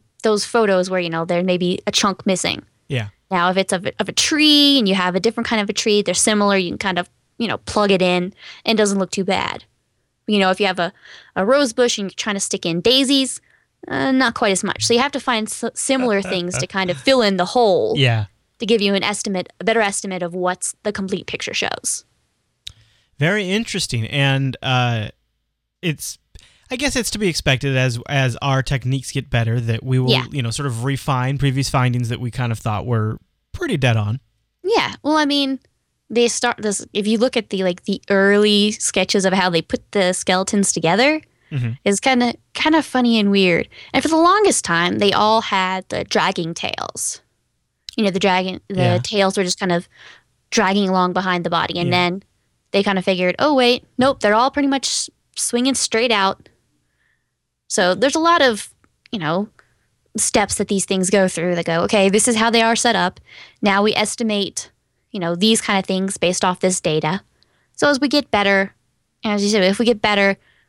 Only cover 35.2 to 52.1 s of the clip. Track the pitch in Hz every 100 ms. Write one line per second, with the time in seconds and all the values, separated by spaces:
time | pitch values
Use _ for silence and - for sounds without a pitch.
35.2 | 294 285 269 262 _ _ _ _ - 226
36.2 | 233 - 240 233 214 196 - 202 208 226
37.2 | 254 254 214 190 185 180 - 190 - 196
38.2 | 196 202 214 208 208 214 - 202 190 208
39.2 | 185 190 185 165 - - - 208 180 185
40.2 | - 185 190 202 190 - 160 190 269 311
41.2 | - _ - 143 120 117 202 202 269 247
42.2 | 240 - _ - 311 320 - 254 240 226
43.2 | 202 196 185 165 - - - - 294 320
44.2 | 339 403 392 - - 170 175 208 202 -
45.2 | 214 220 - 190 185 190 - - - 214
46.2 | 170 196 165 175 - - - - - -
47.2 | _ _ _ _ _ _ - - 208 185
48.2 | 196 185 185 - - 190 175 180 - 208
49.2 | 190 196 180 - 190 175 - _ - -
50.2 | _ _ - - 190 202 190 185 180 180
51.2 | 185 175 165 165 - 175 175 180 175